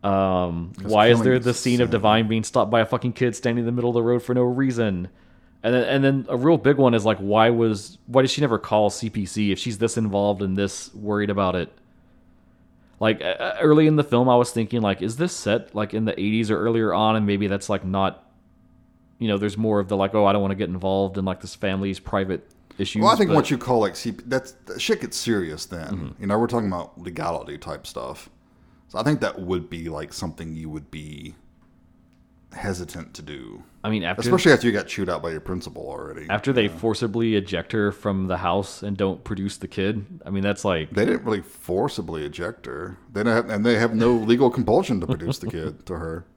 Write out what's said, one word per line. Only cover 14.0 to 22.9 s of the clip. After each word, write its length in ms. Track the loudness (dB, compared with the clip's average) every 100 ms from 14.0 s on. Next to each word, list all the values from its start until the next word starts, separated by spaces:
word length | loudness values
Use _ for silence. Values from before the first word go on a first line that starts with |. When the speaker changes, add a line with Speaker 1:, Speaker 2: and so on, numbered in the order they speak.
Speaker 1:
film, 240 | 2 4 6
I 80 | 4
was 160 | 4
thinking, 300 | 0 -2 0
like, 200 | 0 0
is 140 | -4 -2
this 160 | -4
set, 400 | -2 -2 -2 -2
like, 200 | -6 -4
in 100 | -2
the 80 | -2 -2
eighties 300 | 0 0 0
or 80 | 0
earlier 340 | 0 0 2
on? 220 | 2 2 2
And 100 | 2
maybe 220 | 0 0
that's, 200 | -2 -2
like, 160 | -4
not, 400 | -2 0 -2 -2 _ _ _ _ _ _ _ _ _ _
you 80 | -2
know, 100 | 0
there's 220 | 0 -2
more 220 | 0 0
of 80 | 0
the, 80 | 0
like, 180 | 2
Oh, 120 | 4 4
I 60 |
don't 100 | 4
wanna 120 | 0
get 140 | -2 -4
involved 500 | -4 -2 0 0 -2
in, 60 |
like, 160 | -4 -4
this 160 | -10 -6
family's 420 | -4 -2 -4 -6
private 500 | -4 -4 -2 -4 -8 _ _ -6
issues, 240 | -4